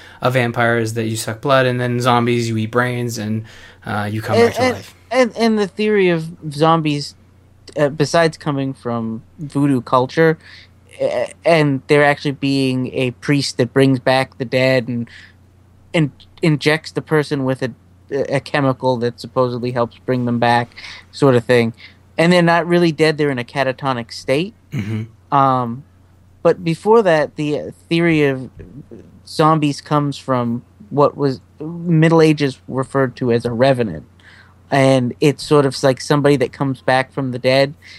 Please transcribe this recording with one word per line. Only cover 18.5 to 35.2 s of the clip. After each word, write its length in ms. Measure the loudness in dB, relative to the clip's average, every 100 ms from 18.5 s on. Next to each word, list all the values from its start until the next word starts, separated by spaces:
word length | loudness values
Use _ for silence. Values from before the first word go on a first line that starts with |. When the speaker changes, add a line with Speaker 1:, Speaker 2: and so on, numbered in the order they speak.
| -2 0 0 -2 -2
Speaker 2:
that 220 | -4 -6
supposedly 520 | -6 -2 -2 -2 -6
helps 260 | -4 -4 -6
bring 260 | -4 -2 -2
them 120 | 0
back, 320 | 2 2 0 -8 -20 -20 -20
sort 220 | 0 2
of 100 | 4 4
thing. 280 | 2 2 -4 -14 _ _ 0
And 140 | 2
they're 100 | 4
not 240 | 4 2 2
really 240 | 2 2
dead, 260 | 2 0 0
they're 140 | -2
in 80 | -4
a 40 | -6
catatonic 680 | -4 -4 -4 -4 -6 -8
state. 420 | -10 -4 -4 -4 -10 _
Speaker 1:
Mm-hmm. 640 | -10 -6 -6 -8 -14 _ 2
Speaker 2:
Um, 480 | 2 2 -2 -8 -14 _ _ _ _ _
but 200 | 0 0
before 380 | -2 -2 2 4
that, 340 | 4 2 0 -4
the 340 | -6 -4 -8 -14 -4
theory 360 | 0 2 2 0
of 240 | -2 -8 -16 -20 -20 -20 -20 -20 -20 -8
zombies 560 | 0 2 2 0 -4
comes 360 | -2 -2 -2 -4
from 460 | -4 -2 -2 -4 -10 -20 -6
what 280 | 0 0 2
was 240 | -4 -4 -12 -16
Middle 640 | -12 -8 0 4 4 6
Ages 380 | 4 4 -2 -4 -8
referred 480 | -8 -4 -2 -2 -2
to 160 | -2
as 140 | 0 -2
a 60 |
revenant. 540 | 0 2 2 -2 -6 -14 _ -20 -20 -20 _ -4
And 460 | 2 4 4 0 0